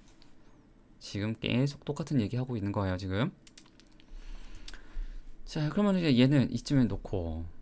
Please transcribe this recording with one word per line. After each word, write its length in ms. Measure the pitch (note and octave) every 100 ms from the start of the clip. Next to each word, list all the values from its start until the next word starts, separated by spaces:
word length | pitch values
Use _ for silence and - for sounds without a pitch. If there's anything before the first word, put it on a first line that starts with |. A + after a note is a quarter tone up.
| - - - - - - - - - -
지금 360 | - G2+ G#2+
계속 500 | A2+ G#2 A#2 C#3+ -
똑같은 360 | - D3 D#3 C#3+
얘기 160 | G2+ A#2+
하고 200 | B2+ A#2+
있는 160 | G2+
거예요, 240 | G#2 F#2+ F#2
지금. 360 | G2 F#2+ D#3 - - - - - - - - - - - - - - - - - - - - -
자, 240 | - D#3+ D3+
그러면 280 | F3 G#3 F#3
이제 220 | E3 A#2+
얘는 320 | C3 C#3 A2
이쯤에 320 | A#2 - C#3+
놓고 600 | A2+ G2 - G2 E2 D#2+ E2 -